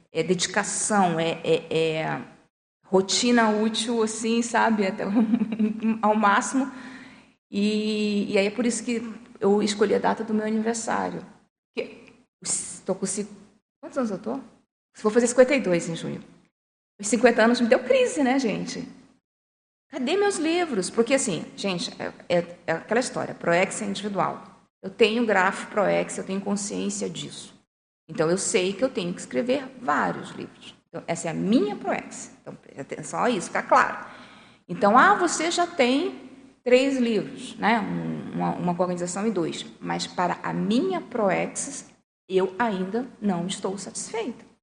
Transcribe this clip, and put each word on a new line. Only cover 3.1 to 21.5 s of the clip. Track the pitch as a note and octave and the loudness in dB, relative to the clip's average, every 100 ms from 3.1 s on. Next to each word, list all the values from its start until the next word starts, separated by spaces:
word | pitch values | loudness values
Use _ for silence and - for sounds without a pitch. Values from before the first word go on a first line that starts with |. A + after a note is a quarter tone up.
| - B3 A#3+ A3 | 0 4 4 4
útil, | G#3+ A3 A3 A3+ A#3 | 4 2 0 -2 0
assim, | A3 - A3+ A#3 | 0 -2 0 0
sabe, | A#3 A3 A3 G#3+ F#3+ | 2 2 2 2 0
até | - | -2
o, | G3 A3 A3 A#3+ G#3+ | 0 2 2 2 0
<laughs> | A3 G#3+ G#3+ A3 A3 | 0 -2 0 -2 0
ao | G#3 | 2
máximo. | G#3+ G#3 G#3 - C4 C#4 - - - - - - _ _ | 4 4 4 2 -2 -2 -6 -16 -16 -20 -20 -20 _ _
E, | G3+ G#3 G#3+ G#3+ G#3+ G#3 G3+ - | 0 0 2 0 0 0 0 0
e | G#3 | 2
aí | G3+ | 2
é | |
por | A3 | 0
isso | A#3+ A3+ | 0 0
que | - A#3 A#3 - - - | -2 -4 -6 -12 -18 -2
eu | G3 G#3 | 2 4
escolhi | G#3 - G3+ G3 | 2 2 2 2
a | |
data | F#3 G3+ | 2 -2
do | A3 | -2
meu | G#3+ G#3+ | -2 0
aniversário. | A3 A3 A3+ G#3+ G3+ F#3 F3 - - _ _ _ - | 0 0 -2 -2 -2 -4 -6 -12 -20 _ _ _ -10
Que, | D3+ - - - _ _ - - - - - | -8 -12 -20 -20 _ _ -6 -6 -6 -8 -6
tô | |
com | F3+ | -4
ci-, | G3 G#3+ G3+ - - _ _ _ | -4 -6 -8 -12 -20 _ _ _
quantos | D#4+ C#4+ | -10 -4
anos | A#3 | -4
eu | F3+ | -4
tô? | G#3+ C4+ - _ _ _ _ - | -6 -8 -10 _ _ _ _ -4
Vou | G#3+ | 0
fazer | A#3 A#3+ | 4 6
cinquenta | C4 B3+ C#4 | 6 6 4
e | |
dois | F#3 F3 E3+ | 2 0 0
em | D#3+ | -6
junho. | D3+ - - - _ _ _ _ _ - | -6 -8 -12 -20 _ _ _ _ _ -10
Os | G3+ | -2
cinquenta | A3+ B3 A#3 | 4 6 6
anos | A3+ B3 | 4 4
me | A#3 | 4
deu | C4+ | 4
crise, | - C5 B4 D#4 | 4 2 2 2
né, | B3 C4+ | 2 2
gente? | A#3 E3+ F3 - E2 - - _ _ _ _ _ _ _ _ | 0 -2 -6 -10 -12 -16 -20 _ _ _ _ _ _ _ _
Cadê | C#4+ B3+ G4 | -6 0 2
meus | G4+ F4+ | 2 2
livros? | D#4 F4 E4+ G#3 F3 | 0 0 0 -2 0
Porque, | - A#3 | 0 2
assim, | C4+ A#3 D#3 - | 2 0 -4 -6